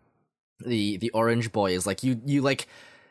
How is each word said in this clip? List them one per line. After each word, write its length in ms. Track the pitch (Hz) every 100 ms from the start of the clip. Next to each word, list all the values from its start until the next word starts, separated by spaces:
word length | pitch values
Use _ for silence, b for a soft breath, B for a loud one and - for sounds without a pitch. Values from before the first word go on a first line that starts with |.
| _ _ _ _ _ -
the, 380 | 123 113 104 95
the 120 | 113
orange 400 | 113 113 117 113
boy 200 | 110 98
is 140 | 90 95
like, 160 | 98
"You, 180 | 131 120 135
you, 160 | 143
like, 240 | 135 135 - B B B B